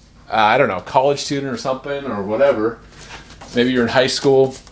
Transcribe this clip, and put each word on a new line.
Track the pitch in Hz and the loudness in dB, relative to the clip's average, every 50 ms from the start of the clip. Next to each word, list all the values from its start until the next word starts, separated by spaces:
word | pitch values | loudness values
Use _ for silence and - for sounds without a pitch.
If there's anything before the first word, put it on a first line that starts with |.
| - _ _ - - - | -20 _ _ -20 -12 -4
I | - 110 107 107 117 | 0 2 4 4 4
don't | 135 139 110 | 4 2 0
know, | 95 90 | -2 -4
college | - - - 135 131 143 143 139 | -6 -2 0 0 2 2 0 -2
student | - - 143 139 139 135 | -4 -6 -6 -6 -6 -6
or | 120 | -8
something | 113 - 135 131 131 - 143 139 139 139 | -8 -6 -6 -6 -6 -8 -8 -8 -8 -8
or | 123 107 101 95 | -8 -8 -8 -6
whatever, | 101 107 120 139 143 123 110 107 117 117 - - - - - - - - - - - - - - - - | -4 0 2 2 2 2 2 0 -4 -4 -6 -18 -20 -20 -20 -20 -20 -20 -20 -20 -20 -20 -20 -14 -6 -2
maybe | 123 120 131 127 | 0 0 2 2
you're | 123 117 | 0 0
in | 113 | 2
high | 117 135 123 | 2 2 2
school, | - - - - 139 135 135 135 131 - - - - | 2 0 0 2 4 4 4 4 2 0 -8 -18 -20